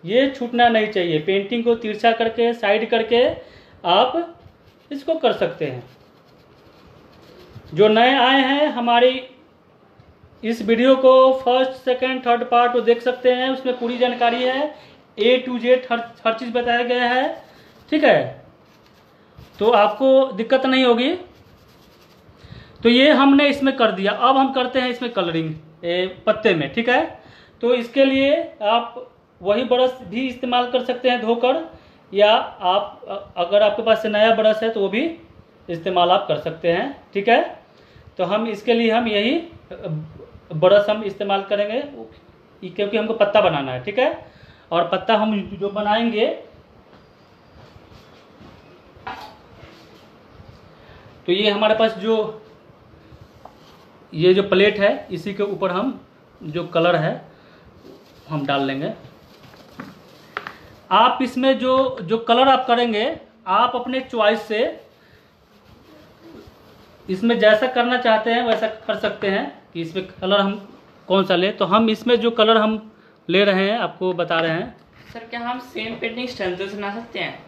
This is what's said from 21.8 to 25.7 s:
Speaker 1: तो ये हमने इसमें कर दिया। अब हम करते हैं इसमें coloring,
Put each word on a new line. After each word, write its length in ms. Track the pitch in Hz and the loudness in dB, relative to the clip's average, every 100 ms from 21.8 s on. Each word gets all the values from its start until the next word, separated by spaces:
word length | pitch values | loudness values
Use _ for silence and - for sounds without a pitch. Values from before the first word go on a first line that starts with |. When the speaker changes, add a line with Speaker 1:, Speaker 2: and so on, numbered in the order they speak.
| _ _ _ _ _ _ - - - - | _ _ _ _ _ _ -20 -20 -20 0
Speaker 1:
तो 60 | 233 | 2
ये 220 | 240 277 | 6 6
हमने 360 | 302 277 277 285 | 6 6 6 4
इसमें 280 | 277 269 262 | 2 -2 2
कर 160 | 220 | 0
दिया। 200 | 190 196 | 0 -2
अब 240 | 208 240 269 | 0 2 4
हम 160 | 269 | 2
करते 280 | 262 247 262 | 0 -2 -2
हैं 80 | 254 | -4
इसमें 240 | 240 240 | -4 -6
coloring, 420 | 226 175 165 160 156 - | -4 -2 -4 -6 -10 -16